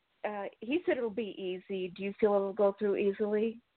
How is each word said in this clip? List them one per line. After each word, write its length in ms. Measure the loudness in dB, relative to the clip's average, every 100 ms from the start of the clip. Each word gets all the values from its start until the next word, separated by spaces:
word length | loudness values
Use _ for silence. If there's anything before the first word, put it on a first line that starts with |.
| _ _ -8
Uh, 220 | -6 -8 -10
he 240 | -2 -2 0
said 120 | 0
it'll 120 | -2
be 240 | -4 -6 -6
easy. 520 | -6 -6 -6 -6 -6 -4
Do 80 |
you 100 | -6 2
feel 140 | 4
it'll 180 | 4 2
go 220 | 2 2 4
through 200 | 0 2
easily? 600 | 2 0 0 2 0 -4 _